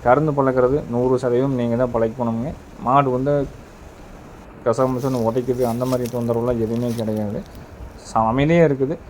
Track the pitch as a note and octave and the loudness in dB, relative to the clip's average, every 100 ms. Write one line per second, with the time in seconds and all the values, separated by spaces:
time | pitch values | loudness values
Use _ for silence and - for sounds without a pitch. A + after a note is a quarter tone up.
0 | B2 C3 D#3 C#3+ C3+ B2+ B2 C#3 - A#2+ | 6 4 4 2 2 4 4 2 -2 0
1 | B2+ B2+ B2+ A#2+ C3+ B2+ A#2+ A#2 B2+ A#2+ | 2 2 2 2 2 0 0 0 0 2
2 | A2+ A2+ A#2 A2+ C3 - - - A2+ C3+ | 0 0 -2 -2 -4 -8 -16 -8 2 2
3 | C#3 B2+ C3+ C#3+ C#3 - - - - - | 4 0 0 0 -2 -8 -20 -20 -20 -20
4 | - - - - - - B2 A#2 C3 B2+ | -20 -20 -20 -20 -20 -4 -2 2 0 0
5 | C3 B2+ A2+ B2 B2 B2 B2 A#2 B2+ B2+ | -2 0 0 0 -2 0 0 0 -2 -2
6 | A#2+ A#2+ A#2+ A#2 A#2+ A#2+ A2 A#2 B2 A#2 | -2 -4 -2 0 0 -2 -2 -2 -2 -2
7 | A2 G#2+ G#2 - - - - - - - | -4 -2 -4 -6 -10 -16 -18 -18 -18 -18
8 | - A2+ A2 B2 D3 E3+ D#3+ C3+ C3+ E3+ | -4 0 2 2 4 4 4 2 -2 -4